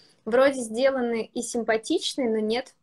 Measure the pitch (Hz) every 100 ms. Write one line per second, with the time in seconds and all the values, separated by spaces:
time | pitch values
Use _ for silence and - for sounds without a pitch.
0 | _ _ - 240 277 269 226 220 269 269
1 | 240 233 226 247 233 240 220 220 - 339
2 | - - 240 220 214 233 - _